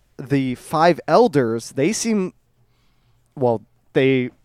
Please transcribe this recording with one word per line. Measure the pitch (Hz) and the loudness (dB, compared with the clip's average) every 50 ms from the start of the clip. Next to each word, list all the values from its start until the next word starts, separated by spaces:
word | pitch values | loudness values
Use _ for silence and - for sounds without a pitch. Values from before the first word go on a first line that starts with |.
| _ _ _ - | _ _ _ -18
the | 143 120 143 139 135 131 123 | -6 -4 -2 -2 -2 -2 -6
five | - - - - 151 160 175 170 - - - | -8 -10 -6 -2 2 2 2 2 0 0 0
elders, | 156 190 247 233 151 147 127 113 113 117 - - | 2 4 4 4 2 0 0 0 -2 -6 -8 -8
they | - 135 139 175 220 | -6 -2 -2 -2 -2
seem, | - - 226 220 208 185 175 - _ _ _ _ _ _ _ _ _ _ _ _ _ _ _ _ _ _ _ _ | -2 -2 -2 -2 -2 -2 -4 -8 _ _ _ _ _ _ _ _ _ _ _ _ _ _ _ _ _ _ _ _
well, | 147 131 123 117 107 - _ _ _ _ _ _ | -2 -2 0 0 -2 -4 _ _ _ _ _ _
they, | 151 135 131 131 131 123 123 - _ _ | 2 2 4 2 2 0 -4 -8 _ _